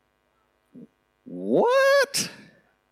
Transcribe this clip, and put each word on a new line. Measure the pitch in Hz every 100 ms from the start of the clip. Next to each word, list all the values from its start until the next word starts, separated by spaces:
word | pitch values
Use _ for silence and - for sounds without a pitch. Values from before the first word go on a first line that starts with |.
| _ _ _ _ _ _ _ - - _ _ _ -
What? | 90 - 156 453 539 539 554 508 - - - - _ _ _ _